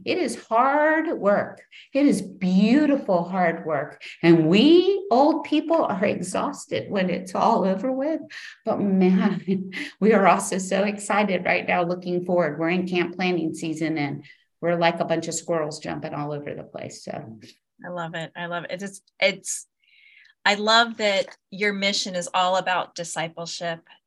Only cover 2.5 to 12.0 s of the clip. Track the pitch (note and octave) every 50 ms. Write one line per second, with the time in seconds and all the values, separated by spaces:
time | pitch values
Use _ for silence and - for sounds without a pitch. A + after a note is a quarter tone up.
2.5 | F#3 F#3+ G#3+ A3+ B3+ D4+ D4+ C#4+ C#4 - - - F#3 E3+ F3 F3+ F#3+ F#3 F3+ E3
3.5 | D#3+ E3 - D#3 D3+ C3+ D3 - - - - - - - - E3+ E3 D#3+ D#3 D#3
4.5 | F#3 G#3+ C4 D4+ E4+ F4+ F#4 F#4+ G4+ F#4+ - - - B3+ D4 D#4 E4 D4+ - -
5.5 | D4+ D#4 D#4+ D#4 E4 D#4+ - - G3+ F#3 - - - - - - - G3 A3+ C#4+
6.5 | C#4+ - - - - - - - F3+ G3 F#3 F3+ - - - - - G3+ F3+ G#3+
7.5 | A#3 F3+ F#3 F#3+ F#3+ G3 C4 C4 C4 C4 C#4 D#4 D#4+ D4+ - - - - - -
8.5 | - - _ A3+ - - G3+ G3+ F#3+ F#3+ F#3 F#3 F#3 A3 A#3 G3+ F3 - - F#3+
9.5 | F#3+ F#3 - - - - - - - _ F#3+ A3 A3+ G3 G3 E3+ F#3+ G3 - -
10.5 | - F#3+ F#3 - F#3+ F#3+ G3+ G#3 G3+ - - - G3+ G#3 G#3 G3 F#3 F3+ - E3+
11.5 | F3+ F3+ F3+ F#3+ F#3 F3+ F3 E3+ F3+ F3+